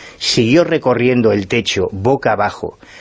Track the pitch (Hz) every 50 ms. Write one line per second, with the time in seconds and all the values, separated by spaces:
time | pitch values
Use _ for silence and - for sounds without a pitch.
0 | - - - - - - - - 120 113 131 170 170 160 165 147 - 135 123 117
1 | 120 127 127 123 117 110 101 104 98 90 - 117 107 - - 101 92 - - 98
2 | 95 120 135 131 - 123 107 98 104 101 - - - 85 - _ - - - -